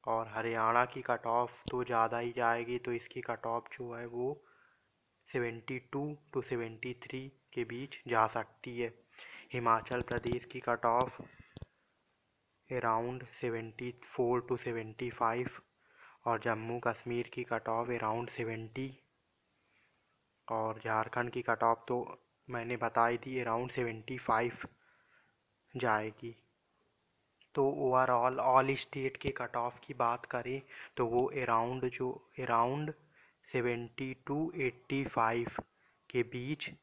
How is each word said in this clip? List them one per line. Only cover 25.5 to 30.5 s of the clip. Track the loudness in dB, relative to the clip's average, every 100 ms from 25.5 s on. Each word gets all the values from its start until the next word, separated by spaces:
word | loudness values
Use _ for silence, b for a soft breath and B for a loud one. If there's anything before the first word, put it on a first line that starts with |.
| _ _
जाएगी। | -2 2 2 0 -8 -14 -14 _ _ _ _ _ _ _ _ _ _ _
तो | 2 2 4
overall | 4 6 6 6 4 4
all | 6 6 6 0
state | -4 -4 -4 -4
के | -8
cut | -6 -4 -2
off | -4 -6
की | -14
बात | 2 2 2 -4
करें | -4 -4